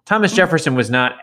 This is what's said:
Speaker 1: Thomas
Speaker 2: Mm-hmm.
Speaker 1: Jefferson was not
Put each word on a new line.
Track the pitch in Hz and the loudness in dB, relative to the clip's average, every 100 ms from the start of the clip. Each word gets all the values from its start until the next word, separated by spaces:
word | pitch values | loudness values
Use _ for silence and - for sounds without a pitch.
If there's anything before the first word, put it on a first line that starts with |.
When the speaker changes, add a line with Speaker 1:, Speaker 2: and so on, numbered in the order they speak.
| - | -4
Speaker 1:
Thomas | 214 202 | 0 0
Speaker 2:
Mm-hmm. | 220 | 2
Speaker 1:
Jefferson | 180 165 151 | 2 0 0
was | 127 110 | -2 0
not | 127 123 - | 0 -2 -4